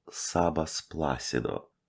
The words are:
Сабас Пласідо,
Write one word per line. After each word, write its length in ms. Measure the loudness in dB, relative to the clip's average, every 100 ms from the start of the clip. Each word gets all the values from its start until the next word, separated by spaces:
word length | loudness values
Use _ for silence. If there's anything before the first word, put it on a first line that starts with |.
| -14
Сабас 720 | -6 0 4 4 4 0 -4
Пласідо, 880 | -6 -2 0 0 0 -2 0 -4 -8 _